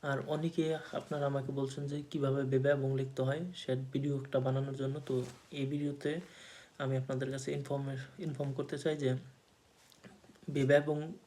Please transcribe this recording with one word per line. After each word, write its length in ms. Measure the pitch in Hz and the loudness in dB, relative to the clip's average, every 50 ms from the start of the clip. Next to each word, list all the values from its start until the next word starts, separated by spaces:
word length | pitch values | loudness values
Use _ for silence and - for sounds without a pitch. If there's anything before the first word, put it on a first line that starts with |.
| - 147 | -2 0
আর 80 | 139 135 139 139 151 | -2 -2 0 -2 -2
অনেকে 300 | 151 160 165 165 - 160 156 160 156 - - - 151 | 0 0 0 2 2 2 2 2 0 -2 -6 -6 -6
আপনারা 260 | - - 151 147 143 139 139 | -4 -4 -2 0 0 2 2
আমাকে 180 | 139 131 135 139 135 | 0 -2 -2 -2 -2
বলছেন 220 | 135 135 - - 143 139 | -2 -2 -2 -4 -4 -4
যে 80 | 143 147 143 - | -4 -4 -6 -4
কীভাবে 300 | - 160 139 135 135 139 135 127 135 | -2 0 2 4 4 2 2 4 4
বেবে 180 | 131 131 143 147 139 | 4 6 6 4 4
এবং 120 | 135 135 135 135 | 4 0 2 0
লিখতে 220 | 135 131 - - 131 131 | 0 -2 0 0 0 2
হয়, 140 | 139 156 175 180 180 - | 2 0 -2 -6 -8 -8
সে 120 | - - 131 131 135 131 - | -2 -2 0 0 -2 -2 -2
ভিডিও 200 | 139 139 147 143 135 131 | 0 0 0 0 -2 -4
একটা 160 | - - 135 127 | 0 0 2 2
বানানোর 300 | 131 131 135 135 139 135 131 | 4 2 2 0 -2 -2 -2
জন্য। 160 | 135 135 135 151 139 - | -2 -2 -2 -4 -2 0
তো 60 | 131 127 123 123 - - - - - 147 | 0 0 0 -2 -8 -16 -18 -10 -4 -2
এই 60 | 135 135 147 | -2 0 0
ভিডিওতে 380 | 147 147 143 139 143 - 147 151 170 180 - - - - - - - - - - - 139 | 0 0 0 -2 -2 -2 -2 -2 -2 -6 -10 -18 -20 -20 -20 -20 -20 -20 -20 -8 -4 -2
আমি 120 | 131 135 131 | 0 0 0
আপনাদের 280 | 131 131 135 127 135 135 135 | 0 0 -2 -2 -2 -2 -4
কাছে 140 | 135 131 - 143 143 | -4 -2 -2 -2 -2
ইনফর্মে-, 500 | 139 - 139 139 139 135 135 131 131 - - - 196 | -2 -2 -2 -2 -2 -2 -4 -6 -8 -10 -10 -8 -6
ইনফর্ম 240 | 160 143 131 143 139 135 135 | -6 -2 -2 -2 -2 0 -2
করতে 180 | 139 - - 143 - | -2 -2 -4 0 0
চাই 120 | 165 151 147 143 | 0 0 2 2
যে 80 | 131 127 127 - - - - _ _ - _ _ _ _ - - - - - - - - - - - - - - - 143 | 2 2 2 -2 -10 -20 -20 _ _ -20 _ _ _ _ -20 -20 -20 -20 -20 -20 -20 -20 -20 -20 -20 -20 -14 -10 -4 0
বেবে 180 | 143 135 127 143 147 147 | 2 6 8 8 6 6
এবং 160 | 151 151 151 151 160 175 - - | 4 0 0 -2 -6 -8 -12 -16